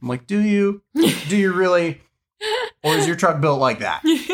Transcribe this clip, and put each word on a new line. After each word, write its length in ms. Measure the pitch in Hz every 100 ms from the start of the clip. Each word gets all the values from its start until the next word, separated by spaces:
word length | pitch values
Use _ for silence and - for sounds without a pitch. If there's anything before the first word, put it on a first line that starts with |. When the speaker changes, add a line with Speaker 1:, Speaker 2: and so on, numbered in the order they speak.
Speaker 1:
I'm 80 | 123
like, 180 | 127 -
"Do 140 | 202
you? 420 | 208 202 202 202 _
Speaker 2:
<laughs> 60 | 285 330 - 147
Speaker 1:
Do 80 | 202
you 160 | 190
really? 480 | 180 185 180 165 143 _ _ _ - 427 466 466 _
Or 120 | 151
is 120 | 160 165
your 100 | 175
truck 240 | 180 151
built 180 | 151 135
like 200 | 131 104
that?" 220 | 101 80
Speaker 2:
<laughs> 260 | 311 302 -